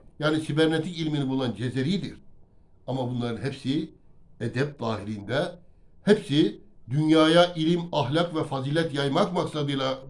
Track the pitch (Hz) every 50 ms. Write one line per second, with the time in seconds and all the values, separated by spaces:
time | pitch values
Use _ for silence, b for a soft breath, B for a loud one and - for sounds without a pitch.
0 | - - - - 147 156 156 156 156 - 143 156 160 156 160 160 156 185 175 160
1 | 160 156 147 143 135 131 131 135 131 117 104 95 120 123 113 131 131 156 196 196
2 | 143 110 - - - - - - - - _ _ - _ _ - - - 127 135
3 | 127 123 127 120 120 120 117 104 95 135 131 - - 127 139 170 185 - - -
4 | - - - - - - - - 117 113 - 123 143 143 147 - 117 113 110 101
5 | 98 107 110 101 101 95 120 147 180 180 - - - - - - - - - -
6 | - 196 214 214 - - 139 151 180 202 - - - - - - - - 123 151
7 | 156 156 156 160 156 156 160 175 180 180 175 160 156 165 175 170 170 - - 151
8 | 131 120 143 165 175 175 160 160 - - 143 135 127 127 147 165 160 127 135 143
9 | 139 139 135 170 208 202 180 180 156 - - 151 147 143 139 135 131 135 131 131
10 | - 135